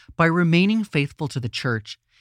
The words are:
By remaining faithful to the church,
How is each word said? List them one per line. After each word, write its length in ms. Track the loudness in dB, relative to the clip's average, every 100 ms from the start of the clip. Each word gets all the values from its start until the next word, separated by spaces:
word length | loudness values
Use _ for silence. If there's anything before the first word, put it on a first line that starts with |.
| -20 0
By 100 | 2
remaining 560 | 2 2 4 4 0
faithful 460 | -2 -2 -4 -6 -8
to 100 | -6
the 100 | -8
church, 520 | -6 -4 -4 -6 -18 _ _